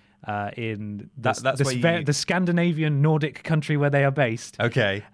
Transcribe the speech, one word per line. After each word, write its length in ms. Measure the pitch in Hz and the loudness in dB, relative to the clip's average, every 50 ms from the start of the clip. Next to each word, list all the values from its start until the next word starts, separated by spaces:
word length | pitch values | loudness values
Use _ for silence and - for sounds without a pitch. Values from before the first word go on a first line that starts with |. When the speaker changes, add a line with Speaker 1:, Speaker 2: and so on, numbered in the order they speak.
| _ _ _ _ - | _ _ _ _ -10
Speaker 1:
uh, 240 | - 104 104 101 104 - | -8 -6 -6 -6 -6 -8
in 400 | - 117 113 110 101 107 104 104 | -8 -6 -6 -6 -6 -8 -10 -10
the 120 | 101 107 - - 139 | -10 -12 -14 -12 -4
Speaker 2:
That, 120 | 120 131 127 | -2 -2 -2
Speaker 1:
s-, 60 | - 117 | 0 -2
Speaker 2:
that's 160 | 131 135 131 | -2 0 0
Speaker 1:
the 60 | 139 | 0
Speaker 2:
where 80 | 135 127 | 0 0
Speaker 1:
sve-, 240 | 123 120 170 170 175 | 2 2 2 2 2
Speaker 2:
you 40 | 156 | 0
Speaker 1:
the 80 | 139 147 | 0 0
Scandinavian 880 | - - - 185 180 185 175 175 170 170 175 165 151 160 156 151 139 143 | -2 0 -2 0 0 2 2 2 2 2 2 2 0 0 0 2 4 4
Nordic 420 | 156 156 156 143 147 123 - - | 4 4 2 0 -2 -6 -6 -4
country 320 | - 160 160 143 - 156 | -2 0 0 0 0 0
where 140 | 143 147 143 | 2 2 2
they 120 | 143 143 139 | 4 4 2
are 60 | 139 | 2
based. 460 | 135 151 139 117 113 117 - - - - | 2 2 0 0 0 -2 -6 -10 -6 -2
Speaker 2:
Okay. 460 | 104 117 - 131 113 101 98 101 - - | -2 0 2 2 2 2 0 -2 -6 -8